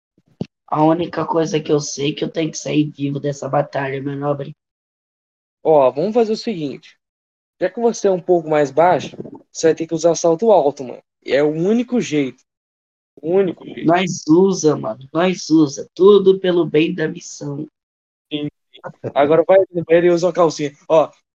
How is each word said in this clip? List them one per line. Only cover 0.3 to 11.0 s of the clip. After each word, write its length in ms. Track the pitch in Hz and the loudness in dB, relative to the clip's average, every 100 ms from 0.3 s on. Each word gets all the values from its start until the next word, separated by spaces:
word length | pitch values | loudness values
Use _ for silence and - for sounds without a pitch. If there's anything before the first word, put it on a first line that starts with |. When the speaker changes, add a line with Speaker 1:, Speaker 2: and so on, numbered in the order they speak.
| - - _ - | -14 -14 _ -6
Speaker 1:
a 180 | 151 | 0
única 420 | 156 165 165 165 156 | 2 2 -2 -6 -4
coisa 340 | 160 156 156 | -2 -2 -4
que 120 | 151 | 0
eu 80 | 147 | -2
sei 300 | 143 - 139 | -2 -6 -6
é 20 | |
que 80 | 143 | -4
eu 60 | 156 | -6
tenho 200 | 165 156 | -4 -6
que 80 | 156 | -6
sair 320 | 135 147 151 | -4 -2 -2
vivo 280 | - 139 139 | -4 -6 -6
dessa 300 | 143 143 135 | -6 -6 -4
batalha, 540 | 147 143 135 139 135 | -2 -2 -6 -6 -6
meu 120 | 139 139 | -8 -6
nobre. 380 | 147 143 143 - _ _ _ _ _ _ _ _ _ _ | -6 -6 -8 -16 _ _ _ _ _ _ _ _ _ _
Speaker 2:
Ó, 280 | - 156 131 | 2 4 4
vamos 220 | 127 185 | 2 -2
fazer 200 | 226 220 | 0 0
o 40 | 214 | -2
seguinte. 640 | - 190 143 - - _ _ _ _ _ _ - | -6 -6 -6 -10 -16 _ _ _ _ _ _ -6
Já 100 | 185 | -6
que 100 | - | -2
você 280 | 233 214 202 | -2 0 0
é 20 | |
um 100 | 185 | 0
pouco 280 | 165 175 156 | 2 0 2
mais 220 | 156 143 | 0 2
baixo, 460 | 131 175 156 - - - - _ | 4 4 2 -2 -12 -16 -18 _
você 180 | - 160 | -2 0
vai 60 | |
ter 120 | 156 160 | 0 -2
que 80 | |
usar 200 | 165 165 | 0 2
salto 380 | 160 175 165 226 | 2 0 2 4
alto, 320 | 190 143 135 | 4 4 -2
mano. 180 | - - | -8 -14